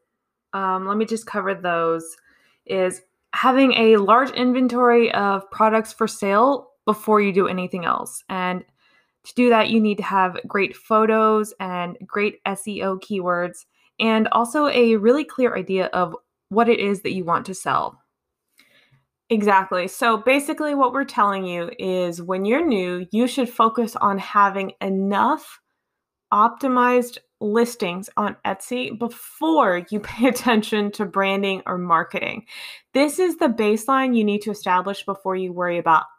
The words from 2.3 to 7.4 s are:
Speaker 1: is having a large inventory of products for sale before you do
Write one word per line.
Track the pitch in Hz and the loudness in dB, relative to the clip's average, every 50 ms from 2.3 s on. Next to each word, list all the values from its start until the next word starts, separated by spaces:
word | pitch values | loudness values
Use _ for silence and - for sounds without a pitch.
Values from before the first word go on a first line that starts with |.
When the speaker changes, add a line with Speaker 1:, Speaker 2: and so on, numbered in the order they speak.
| _ _ _ _ _ _ _ | _ _ _ _ _ _ _
Speaker 1:
is | - 190 190 185 185 185 - _ _ _ _ _ _ | -4 -2 0 0 -2 -4 -6 _ _ _ _ _ _
having | - - - 254 254 262 269 254 | -4 0 2 2 4 4 4 4
a | 233 - 226 220 220 | 4 4 6 6 6
large | 208 202 190 220 247 277 247 | 6 6 6 4 4 4 2
inventory | - - 247 247 247 262 254 247 240 247 247 240 233 240 233 - | -2 -2 0 0 2 2 0 0 2 2 4 4 6 6 4 2
of | - 196 202 202 196 190 190 - | 2 0 0 0 -2 -2 -4 -6
products | - - 214 220 220 220 214 - | -2 2 2 2 2 2 -2 -4
for | - - 226 | -4 -4 -4
sale | 214 - - 208 196 196 208 233 277 285 247 - _ _ _ _ | -4 -4 -2 -2 0 2 4 4 4 2 0 -6 _ _ _ _
before | 214 214 214 - 214 214 208 | -4 -4 -2 0 2 2 2
you | 208 196 | 2 2
do | 180 190 | 2 2